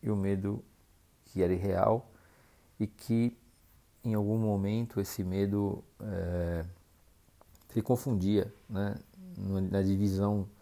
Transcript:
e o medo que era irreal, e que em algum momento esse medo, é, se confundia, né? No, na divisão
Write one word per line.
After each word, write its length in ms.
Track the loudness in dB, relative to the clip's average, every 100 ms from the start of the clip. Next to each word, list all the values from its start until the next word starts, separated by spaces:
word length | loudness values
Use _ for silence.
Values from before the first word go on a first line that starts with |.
e 80 | -2
o 60 | 0
medo 480 | 2 0 0 -4 -8 _ _ _ _ _ -12
que 160 | 0
era 100 | 2
irreal, 580 | 2 0 2 2 2 -2 -20 -20 -20 -20 _ _ _
e 80 | -6
que 500 | -6 -2 2 2 -2 -20 _ _ -20 _ _
em 120 | -2
algum 240 | 0 2 2
momento 640 | 2 2 2 0 -2 -4
esse 220 | -4 -4
medo, 600 | -2 0 2 2 0 -2 -10 _
é, 640 | -8 -4 -2 -2 -2 -2 -6 -12 _ _ _ _ _ _ -20 -20 -6
se 140 | -4
confundia, 680 | 0 0 2 0 2 2 0 -6 -8
né? 280 | -4 -4 -4 -12 -20 -18 -8
No, 240 | -4 -2
na 220 | 0 2
divisão 680 | 2 2 2 2 2 0 -2 -10